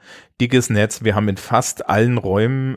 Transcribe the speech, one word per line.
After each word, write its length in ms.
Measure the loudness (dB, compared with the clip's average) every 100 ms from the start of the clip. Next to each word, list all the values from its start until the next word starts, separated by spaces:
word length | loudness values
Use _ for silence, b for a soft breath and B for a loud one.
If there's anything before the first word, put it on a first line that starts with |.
| B B B -4
dickes 280 | 2 2 2
Netz, 360 | 0 0 0
wir 100 | -2
haben 140 | 0 0
in 80 | -2
fast 520 | 0 0 0 -6 -2
allen 300 | 2 2 0
Räumen 580 | 0 0 0 -2 -4